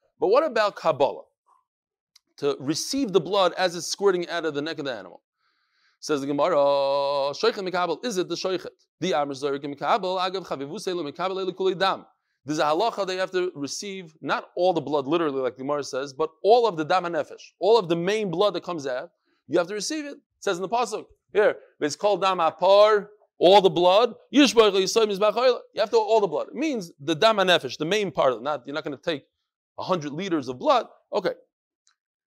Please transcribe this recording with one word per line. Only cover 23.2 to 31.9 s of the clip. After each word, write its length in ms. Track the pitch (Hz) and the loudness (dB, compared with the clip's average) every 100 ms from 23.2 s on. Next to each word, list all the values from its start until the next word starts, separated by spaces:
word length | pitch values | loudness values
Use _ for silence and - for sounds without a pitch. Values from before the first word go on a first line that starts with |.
| _ _ | _ _
all 200 | 160 196 | 8 8
the 100 | 190 | 8
blood, 460 | 160 180 190 240 214 _ | 4 4 6 4 -2 _
Yishbach 380 | 233 277 208 214 | 4 6 8 6
Yisrael 340 | 190 190 226 220 | 6 2 2 0
Mizbach 280 | 196 214 | 2 0
Ha'olah. 260 | 208 254 240 - | 4 2 2 -4
You 80 | - | -4
have 80 | 214 | 2
to, 80 | 233 | 2
all 240 | 214 220 | 4 2
the 60 | 202 | 2
blood. 200 | 147 113 | -2 -6
It 80 | 196 | -4
means 380 | 311 254 175 - | -4 -4 -6 -12
the 160 | 143 | -4
Dam 220 | 160 220 214 | 2 4 4
HaNefesh, 420 | 180 170 135 - | 4 2 2 -6
the 60 | |
main 260 | 151 208 196 | -2 0 -2
part, 320 | 165 135 117 | 2 2 2
not, 240 | 127 143 127 | -4 -6 -6
you're 80 | |
not 120 | 147 156 | -10 -8
gonna 100 | 135 | -10
take 320 | - 147 - _ _ _ _ - | -6 -8 -8 _ _ _ _ -14
a 60 | |
hundred 300 | 110 180 147 | -4 -4 -4
liters 340 | 143 196 165 123 | -8 -4 -4 -4
of 100 | 127 | -6
blood. 300 | 254 262 - _ _ | 0 0 0 _ _
Okay. 220 | 208 180 - _ _ _ _ _ | -4 -4 -6 _ _ _ _ _